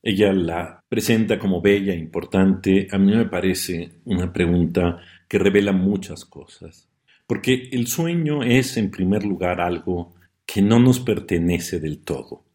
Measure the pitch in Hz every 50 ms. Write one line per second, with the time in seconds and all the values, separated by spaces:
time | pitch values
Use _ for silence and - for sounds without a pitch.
0 | - - 101 95 107 98 95 95 85 82 82 85 82 - - _ _ _ - -
1 | - - 117 113 110 104 113 98 - 98 92 87 85 101 101 101 98 98 90 85
2 | 80 82 - 85 82 - - 95 95 98 92 92 - 101 95 98 98 - - 98
3 | 98 98 104 117 113 95 - 90 87 95 92 - - - 90 82 87 - _ _
4 | _ 123 101 90 90 90 - - 90 85 87 87 85 80 85 - 87 87 87 -
5 | - - - _ _ _ - 104 95 101 95 101 101 101 98 92 92 98 104 95
6 | 95 - 82 - - _ _ 71 67 _ - _ - 80 _ _ _ _ _ _
7 | _ _ _ _ _ _ 107 101 - 127 127 127 127 - - 123 117 - - -
8 | 165 170 170 170 160 151 147 147 123 123 120 131 127 127 - 117 107 95 95 -
9 | 95 92 98 104 101 104 95 85 92 87 90 87 87 87 87 85 - 101 92 87
10 | 85 - _ _ _ _ _ _ _ - - 104 98 101 113 117 123 127 127 123
11 | 123 - 107 87 - - 101 85 85 87 87 85 85 - - 85 76 78 76 -
12 | _ - 87 - - - - _ _ _